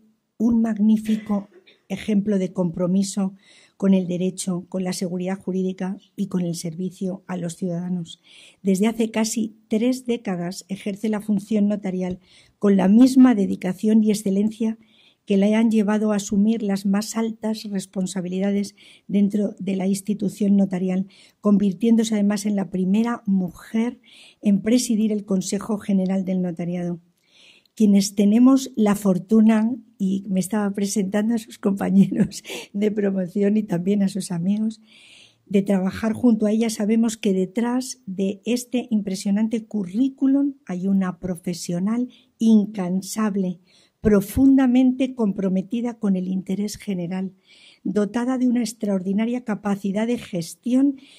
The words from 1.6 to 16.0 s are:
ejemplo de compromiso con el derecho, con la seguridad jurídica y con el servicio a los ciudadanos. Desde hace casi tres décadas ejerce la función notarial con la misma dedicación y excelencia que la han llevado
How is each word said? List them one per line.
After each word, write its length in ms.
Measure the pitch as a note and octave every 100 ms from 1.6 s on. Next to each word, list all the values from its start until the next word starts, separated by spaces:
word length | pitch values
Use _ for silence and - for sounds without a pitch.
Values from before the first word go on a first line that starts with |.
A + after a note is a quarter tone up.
| _ _ -
ejemplo 520 | F#3+ - G#3 G3+ G3
de 140 | F3+
compromiso 840 | F#3 F3+ E3+ F3+ F#3+ G3 G#3 F#3+ - _ _ _ -
con 160 | G3
el 140 | F#3+ F3
derecho, 580 | F3 F#3 F#3 - F3 -
con 140 | F#3
la 100 | F3+
seguridad 460 | F#3 F#3 F3+ F3+ G3
jurídica 580 | - F#3+ F#3 F#3 F#3 G3+ _ -
y 120 | G3
con 140 | F#3
el 140 | F3 E3+
servicio 680 | E3+ D#3+ F#3 F3+ F#3+ F3+ -
a 80 | F3+
los 220 | E3+ E3
ciudadanos. 640 | F3+ E3+ F3+ F3+ E3 - _ - - _
Desde 240 | G3 F#3 G#3+
hace 240 | A3+ A3
casi 440 | A3 A3 A#3 A3 - _
tres 380 | A3 A#3+ B3+ B3
décadas 600 | A#3+ A3 F3 F3 F#3+ -
ejerce 400 | G3 G#3+ G3 A3
la 100 | G#3+
función 480 | G#3+ G3+ G3+ G#3+ G3+
notarial 520 | G#3 F#3+ F3+ F3+ F3+ _ _ _ _
con 180 | G#3 G3
la 100 | F#3
misma 480 | A3 C4 C4 B3+ G#3+
dedicación 680 | F#3 G3 F#3 F#3 G#3+ A3
y 80 | G#3+
excelencia 680 | G#3 G3 G3 G#3+ - A3+ A3 _ _ _ _ -
que 120 | G3
la 200 | G3+ G#3+
han 120 | A3+
llevado 420 | A3 G3+ G#3+